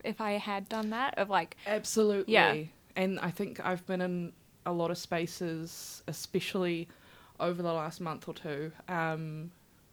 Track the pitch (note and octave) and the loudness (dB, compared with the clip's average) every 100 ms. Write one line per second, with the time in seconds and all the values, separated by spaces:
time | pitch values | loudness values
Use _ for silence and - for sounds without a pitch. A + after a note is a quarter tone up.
0 | - G#3+ A3 G3+ G#3+ G3 G3 A3 G#3+ A3+ | -6 -2 0 0 0 -4 -2 -4 -2 0
1 | C#4 - G3+ F#3 E3 - G3+ G#3+ - A3 | 0 0 4 2 2 -6 -2 -2 2 4
2 | G#3+ G3+ F#3+ G#3+ A2 D3+ D#3 - - - | 6 4 6 8 8 6 -2 -12 -6 0
3 | F#3+ F#3+ F3 D#3+ G3+ - - F3+ F3+ F#3 | 0 0 -2 -2 -6 -4 -2 -2 -2 -2
4 | F3+ F3+ E3+ - - - - F3 E3+ E3+ | 0 -2 -4 -10 -20 -8 -4 0 0 -2
5 | - E3+ E3+ - F3 D#3+ E3 - - - | -2 -2 -2 -2 -4 -4 -6 -10 -12 -12
6 | - D#3 - F#3 - G3 F3 E3+ E3 - | -10 -8 -2 -2 0 0 2 0 -4 -14
7 | - - - - E3+ F3 F3 E3 D#3 D#3+ | -20 -20 -14 -2 0 2 0 0 -2 -4
8 | E3+ D3+ - - E3 C#3+ D#3 - - F3 | -6 -6 -8 -8 -6 -4 -6 -8 -4 -2
9 | D#3+ D#3+ D#3+ D#3 E3 - _ - - | 0 -2 -6 -8 -10 -14 _ -20 -20